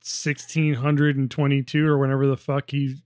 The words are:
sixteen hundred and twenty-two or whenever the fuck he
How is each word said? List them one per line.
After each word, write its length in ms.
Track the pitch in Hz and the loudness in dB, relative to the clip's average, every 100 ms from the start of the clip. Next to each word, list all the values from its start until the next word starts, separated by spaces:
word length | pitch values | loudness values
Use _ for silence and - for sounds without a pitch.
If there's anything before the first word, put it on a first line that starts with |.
sixteen 760 | - - 151 139 - 160 151 | -8 -4 -4 -4 -4 0 0
hundred 420 | 123 147 147 147 139 | 0 2 4 2 2
and 120 | 131 | -2
twenty-two 560 | - 139 139 127 151 | 0 2 0 0 0
or 140 | 156 139 | 2 2
whenever 300 | 135 135 139 | 2 2 0
the 80 | 127 | 0
fuck 340 | - 135 - | -2 -4 -4
he 240 | 143 139 135 | -4 -4 -6